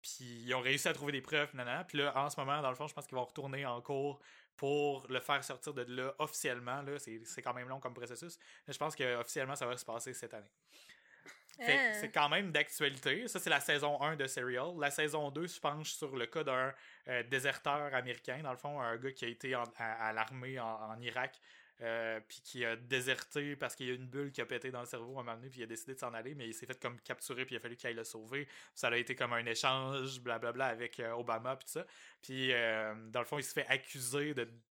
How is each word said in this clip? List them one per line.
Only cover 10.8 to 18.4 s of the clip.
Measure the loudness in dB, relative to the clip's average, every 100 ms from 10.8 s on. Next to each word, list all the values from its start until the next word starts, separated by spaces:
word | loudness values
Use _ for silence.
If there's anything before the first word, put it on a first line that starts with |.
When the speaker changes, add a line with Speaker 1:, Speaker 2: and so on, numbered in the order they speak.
| -20 -20 _ -20 -20 -20 -20 -4
Speaker 1:
Fait | 6 6
que | 6
Speaker 2:
Ah. |
Speaker 1:
c'est | 2 0
quand | 4 6
même | 4 4
d'actualité. | 2 2 2 2 2 0 0 0
Ça, | -4
c'est | 4
la | 4
saison | 4 2 4 2
un | 2 2
de | -2
Serial. | 0 0 0 -2 0
La | 0
saison | 2 2 2 -2
deux | -2 -4
se | 0
penche | 0 0 -4
sur | -4 -4 -2
le | -2
cas | -2
d'un, | 0 2 2 -2 -16 -16 -2
euh, | -2
déserteur | 0 2 2 2 2 2 2
américain, | 0 0 -4 -4 -4